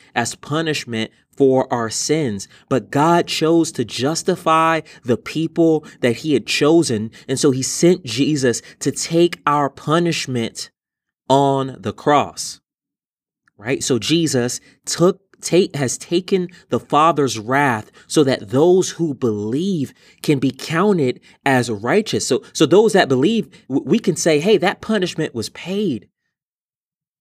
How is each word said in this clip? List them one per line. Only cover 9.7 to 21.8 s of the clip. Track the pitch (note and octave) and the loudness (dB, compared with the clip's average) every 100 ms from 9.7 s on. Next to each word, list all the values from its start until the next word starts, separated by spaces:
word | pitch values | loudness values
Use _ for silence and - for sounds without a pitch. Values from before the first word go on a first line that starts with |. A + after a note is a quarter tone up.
| - - D#3+ E3+ D#3 - B2+ A2+ - - _ _ _ _ _ _ | -4 -2 0 0 -4 -6 -6 -6 -8 -16 _ _ _ _ _ _
on | C3+ C#3 C3+ C3+ B2+ | 2 4 0 -4 -8
the | A2 | -10
cross, | - - D3 F#2+ - - - _ _ _ _ _ _ _ _ _ _ | -4 2 2 2 -6 -12 -14 _ _ _ _ _ _ _ _ _ _
right? | G#2 C#3 | -6 -4
So | - B2 | 0 -2
Jesus | G#2 E3 D#3+ B2+ A#2+ - - _ - | 0 0 0 0 -2 -6 -14 _ -10
took, | - F3 F#3+ _ _ | 0 2 2 _ _
take, | - E3+ G3+ C#3+ | 0 2 2 -2
has | C3 - | -4 -6
taken | - F3 F3+ G3 F3 - _ | -4 -4 0 -2 -2 -10 _
the | A#2+ | -6
Father's | - D3 D#3+ D3+ C#3 A2 | 0 2 4 2 -2 -4
wrath | G#2+ C3+ C#3+ A2 - _ _ | -2 0 2 0 -6 _ _
so | - C3 | 2 2
that | B2 G2+ | 0 -2
those | B2 E3+ F#3 F3 | 2 4 4 2
who | - E3 | -2 -4
believe | C3 A#2+ G#2 G#2 B2+ F#3+ F3+ B2+ - _ _ | -2 -2 -2 -4 -4 -2 -2 -4 -10 _ _
can | - C#3+ | -2 0
be | C3+ | 0
counted | - - E3 G3+ F#3 B2+ - _ _ C#3 | -4 -6 0 2 2 0 -4 _ _ 0
as | C3 A#2+ | 2 0
righteous. | G#2 | -4